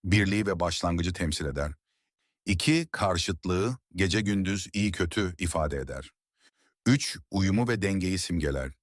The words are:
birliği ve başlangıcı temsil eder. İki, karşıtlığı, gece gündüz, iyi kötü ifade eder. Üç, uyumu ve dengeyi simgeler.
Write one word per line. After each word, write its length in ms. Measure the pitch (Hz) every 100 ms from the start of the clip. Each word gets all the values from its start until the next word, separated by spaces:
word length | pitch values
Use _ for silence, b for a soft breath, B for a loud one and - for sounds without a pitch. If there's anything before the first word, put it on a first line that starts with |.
| 92
birliği 340 | 101 98 101 101
ve 140 | 90
başlangıcı 520 | 85 85 87 87 87
temsil 320 | 85 80 73
eder. 280 | 73 69 73 71 _ _ _ _ _ _ -
İki, 420 | 95 - 160 165
karşıtlığı, 840 | - 101 87 - 87 92 90 107 131 _
gece 260 | 87 95 101
gündüz, 480 | 104 101 95 98 -
iyi 200 | 104 104
kötü 420 | 95 90 110 95 87
ifade 380 | 85 82 76 71
eder. 340 | 65 65 65 _ _ _ b b b b -
Üç, 320 | 139 - - -
uyumu 380 | 98 95 101 120
ve 140 | 113
dengeyi 360 | 98 98 92 92
simgeler. 540 | - 85 73 69 67 -